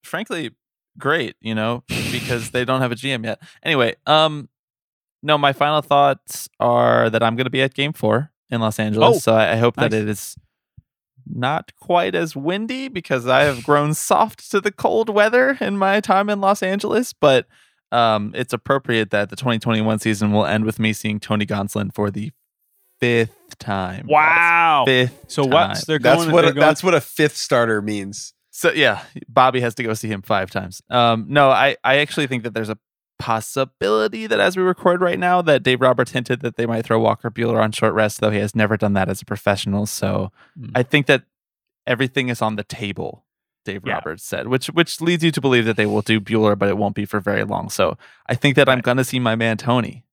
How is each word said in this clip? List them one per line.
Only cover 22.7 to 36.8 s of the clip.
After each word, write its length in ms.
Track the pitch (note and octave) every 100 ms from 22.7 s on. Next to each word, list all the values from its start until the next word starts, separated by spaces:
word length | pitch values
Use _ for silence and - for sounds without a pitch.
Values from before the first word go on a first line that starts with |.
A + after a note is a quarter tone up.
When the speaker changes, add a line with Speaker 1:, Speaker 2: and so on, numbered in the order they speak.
| _ _ _
Speaker 1:
fifth 580 | B2 A#2 A2 _ _ -
time, 480 | - G2 F#2 F#2 -
guys. 40 |
Speaker 2:
Wow. 720 | D3+ D#3 E3+ E3+ E3+ E3+ D3 B2+
Speaker 1:
Fifth 380 | B2+ B2 - -
Speaker 2:
So 140 | -
Speaker 1:
time. 80 | C3+
Speaker 2:
what's 340 | D3+ F3 -
they're 140 | - D#3
Speaker 3:
That's 240 | A#2+ C#3+
Speaker 2:
going, 100 | E3
Speaker 3:
what 100 | E3+
Speaker 2:
they're 80 | E3
Speaker 3:
a, 40 |
Speaker 2:
going 120 | C#3 D#3
Speaker 3:
that's 160 | D#3
what 100 | F#3
a 60 | E3
fifth 360 | - - D3+ -
starter 440 | - B2+ A#2 G#2+
means. 500 | G#2 G#2 G2 G2+ - _ _
Speaker 1:
So, 200 | - E3+
yeah, 300 | D#3 C3+ G2+ - - -
Bobby 320 | A#2 C3 B2+
has 140 | A#2+ A2
to 60 |
go 100 | A#2
see 140 | A2 A2
him 140 | G2+
five 280 | - G2+ F#2+
times. 300 | F#2+ F#2+ - _
Um, 360 | B2 A#2+ A2+ G#2+
no, 220 | C#3+ C#3
I, 260 | A#2 C3+ -
I 140 | - C#3
actually 280 | D3 - C#3
think 160 | B2+
that 100 | A2+
there's 160 | G#2+ A2
a 80 | G#2+ _ _ _ _
possibility 1080 | - A2+ - - C3 _ F#3+ A3 G#3+ A3+ A3
that 140 | G#3+
as 160 | G3 F#3
we 60 |
record 380 | F#3 F3+ F#3 F3
right 180 | F3+ F#3
now 240 | F3+ F3+
that 200 | E3+ C#3
Dave 180 | - B2
Roberts 320 | B2+ B2+ B2
hinted 280 | B2+ A#2 B2
that 160 | A#2+ -
they 100 | A#2
might 180 | A2+